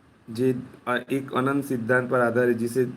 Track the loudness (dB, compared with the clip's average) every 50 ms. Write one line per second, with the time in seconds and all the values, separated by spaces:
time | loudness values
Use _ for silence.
0 | _ _ _ _ _ -10 -4 0 0 0 0 -2 -6 -12 -16 -8 -4 -2 -2 -2
1 | -2 -4 -4 -4 -4 -2 -2 0 0 0 0 -2 -2 -2 -4 -2 0 2 2 2
2 | 2 2 2 2 2 2 2 2 2 2 2 2 0 -2 0 0 0 0 -4